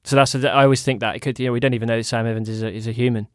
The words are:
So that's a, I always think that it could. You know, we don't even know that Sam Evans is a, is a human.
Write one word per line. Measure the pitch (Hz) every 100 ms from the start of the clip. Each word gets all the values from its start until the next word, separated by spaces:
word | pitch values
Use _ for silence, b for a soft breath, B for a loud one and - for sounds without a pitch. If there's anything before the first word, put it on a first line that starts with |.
So | - 139
that's | 131 135
a, | 131
I | 139
always | 139 131
think | - 123
that | 110 -
it |
could. | 143 123
You | 127
know, |
we | 120
don't | 131
even | 120 117
know | 117
that |
Sam | 113 117 113
Evans | 110 110
is | 110
a, | 110
is | 101 113
a |
human. | 110 123 113 104